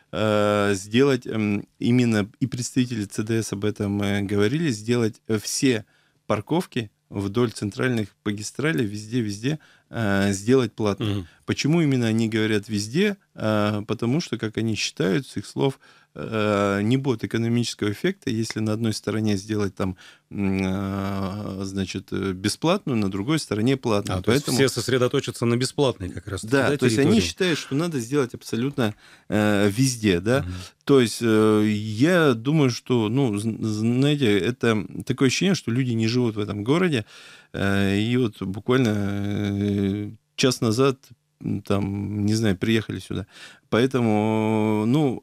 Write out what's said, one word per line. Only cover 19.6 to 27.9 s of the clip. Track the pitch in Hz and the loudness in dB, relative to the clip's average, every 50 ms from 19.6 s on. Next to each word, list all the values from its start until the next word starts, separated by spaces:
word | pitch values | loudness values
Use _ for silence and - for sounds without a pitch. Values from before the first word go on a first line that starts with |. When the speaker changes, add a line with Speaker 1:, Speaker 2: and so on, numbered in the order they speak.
| 104 95 - | -2 -4 -4
Speaker 1:
там, | - 104 95 90 - - - - _ _ _ | -4 -4 -4 -4 -8 -16 -20 -20 _ _ _
м, | - 98 101 95 95 95 95 | -6 -4 -2 0 0 0 0
э, | 92 92 98 98 98 98 98 98 98 98 98 98 90 98 104 104 101 98 95 98 | -2 -2 -2 -4 -4 -4 -4 -4 -4 -4 -4 -4 -6 -6 -6 -8 -8 -8 -8 -8
значит, | 98 95 98 95 - - 98 95 - | -6 -4 -4 -4 -4 -6 -10 -8 -6
э, | 98 95 98 98 | -6 -4 -2 -4
бесплатную, | 92 92 95 104 - - - 160 185 208 - 156 127 110 | -4 -2 -4 -4 -2 0 0 0 0 0 -2 -2 -2 0
на | 101 95 | -2 -2
другой | 95 98 98 131 160 151 | -2 -4 -2 -2 -2 -2
стороне | - - 107 107 107 131 135 | -2 -4 -2 0 2 0 0
платную. | 131 - 123 107 104 104 - 95 92 | 0 0 0 0 0 0 -2 -4 -2
Speaker 2:
А, | |
то | 92 107 | 2 2
есть | 117 147 - | 2 2 2
Speaker 1:
Поэтому | - 135 120 | 0 2 2
Speaker 2:
все | 135 123 | 2 2
сосредоточатся | - 123 107 - 127 127 123 123 - 139 - - - - 123 | 2 -2 -2 0 2 2 2 2 0 -2 -4 -4 -6 -2 0
на | 117 117 | 0 2
бесплатной | 123 127 - - - 143 127 113 - 92 82 | 0 0 -2 0 0 0 0 0 -4 -10 -10
как | - - - | -10 -12 -10
раз. | - 98 92 | -8 -10 -8
Speaker 1:
Да, | - 107 127 139 127 101 | -2 0 2 2 4 2
Speaker 2:
Да, | 147 - | 2 2
Speaker 1:
то | 127 | 2
есть | 120 113 123 | 2 4 4
они | 135 165 220 | 4 4 4
Speaker 2:
территории? | 226 - 85 | 4 2 0
Speaker 1:
считают, | - - 190 180 156 - | -2 -2 0 0 0 -2
что | - - 135 | -4 -4 -2
надо | 143 170 175 | -2 -2 -2